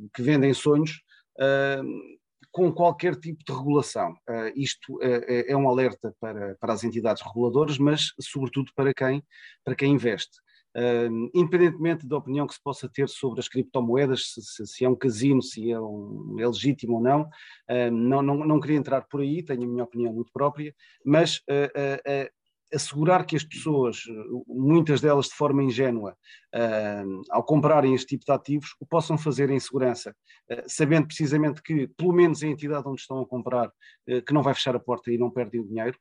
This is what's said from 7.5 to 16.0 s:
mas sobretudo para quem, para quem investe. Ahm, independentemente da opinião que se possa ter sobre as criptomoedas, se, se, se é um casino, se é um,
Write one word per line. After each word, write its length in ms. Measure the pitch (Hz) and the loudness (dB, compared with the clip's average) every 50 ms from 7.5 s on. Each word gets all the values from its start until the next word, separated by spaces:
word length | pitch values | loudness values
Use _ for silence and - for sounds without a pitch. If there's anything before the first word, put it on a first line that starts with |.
| 120 139 156 147 147 | 2 2 2 2 2
mas 340 | 131 143 147 151 147 - - - - | 2 2 2 2 2 -2 -6 -6 -10
sobretudo 520 | - - - 143 135 123 - 139 135 - - | -14 -10 -8 -6 -6 -4 -4 -4 -4 -4 -2
para 180 | - 135 139 131 | -2 0 0 0
quem, 300 | - 135 131 135 143 - _ _ - - - - _ - | 0 0 0 0 -2 -4 _ _ -20 -20 -20 -20 _ -6
para 120 | - 127 | -6 -4
quem 180 | - 139 139 143 | 0 2 4 4
investe. 460 | 120 110 120 101 87 - - _ _ _ _ _ _ _ _ - | 4 4 2 0 -2 -4 -10 _ _ _ _ _ _ _ _ -6
Ahm, 560 | 120 120 123 120 117 120 117 113 113 120 120 - | -2 0 2 2 2 2 0 -2 -2 -4 0 2
independentemente 720 | 180 175 160 180 175 175 170 160 156 160 170 165 160 151 | 2 2 4 4 4 4 4 4 2 0 -2 -2 -2 -4
da 80 | 123 143 | -4 -4
opinião 320 | 139 - 131 135 147 143 | -4 -4 -2 -2 -2 -2
que 60 | - - | -4 -6
se 100 | - - | -10 -8
possa 240 | 139 120 - 135 | -8 -8 -8 -8
ter 220 | 120 - 139 139 139 | -8 -2 -2 -2 -2
sobre 320 | - - 139 127 113 123 | -2 -4 -4 -4 -4 -4
as 80 | 120 - | -6 -4
criptomoedas, 800 | - 131 123 - - 123 120 117 120 135 143 131 127 117 - - | -4 -4 -4 -2 -2 -2 0 2 2 2 4 2 0 -2 -4 -8
se, 100 | - 113 | -10 -14
se, 240 | 104 - - - 107 | -14 -14 -14 -14 -14
se 200 | - - - 131 | -10 -4 0 2
é 40 | 143 | 2
um 60 | 127 | 2
casino, 460 | - 135 131 110 104 127 143 135 127 | 2 2 -2 0 2 2 4 4 4
se 280 | 120 - - 110 107 117 | 2 -2 -6 -6 -4 -4
é 80 | 117 | -2
um, 600 | 113 110 107 104 104 | -4 -4 -8 -8 -10